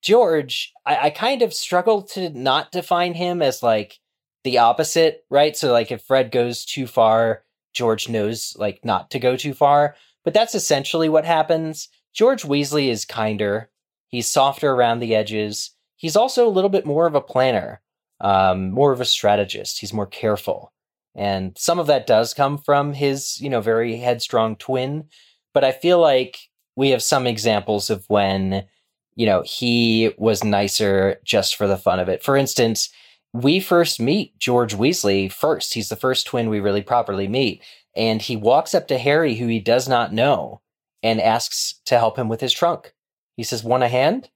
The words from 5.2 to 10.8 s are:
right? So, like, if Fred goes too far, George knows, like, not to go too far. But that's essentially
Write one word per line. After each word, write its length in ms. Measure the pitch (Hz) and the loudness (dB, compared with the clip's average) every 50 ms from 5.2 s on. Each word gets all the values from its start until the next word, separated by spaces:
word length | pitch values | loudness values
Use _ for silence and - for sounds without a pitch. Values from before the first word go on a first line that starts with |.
| _ _ | _ _
right? 260 | 139 139 147 156 147 | 2 2 2 2 0
So, 160 | - - 135 | -2 0 2
like, 200 | 123 117 113 - | 2 2 2 0
if 100 | 127 110 - | -6 -10 -2
Fred 280 | - 135 131 127 113 | 0 2 2 2 2
goes 340 | 117 127 120 120 120 - - | 0 0 0 0 -4 -8 -10
too 220 | - - 143 131 | -10 -8 -8 -8
far, 560 | 120 - - 117 110 110 113 117 113 110 - _ _ _ _ _ _ _ | -4 2 2 4 4 4 4 2 0 -2 -4 _ _ _ _ _ _ _
George 340 | - 123 113 110 104 - - | -2 0 0 0 0 -4 -6
knows, 460 | 113 110 104 104 117 113 - - - | -4 -2 -2 -2 -4 -6 -10 -12 -10
like, 260 | - 107 104 98 _ - | -6 -6 -6 -6 _ -4
not 280 | 120 101 - - _ | -4 -4 -4 -4 _
to 80 | - 143 | -8 -2
go 160 | 117 127 127 | 0 0 0
too 180 | 127 - 147 135 | 0 -4 -8 -2
far. 420 | - 151 143 143 147 147 143 - _ _ _ _ _ _ | 0 2 4 4 4 2 0 -2 _ _ _ _ _ _
But 80 | 170 - | 0 2
that's 220 | 208 233 220 - | 2 0 2 -2
essentially 540 | 202 - - 156 135 | -4 0 0 0 0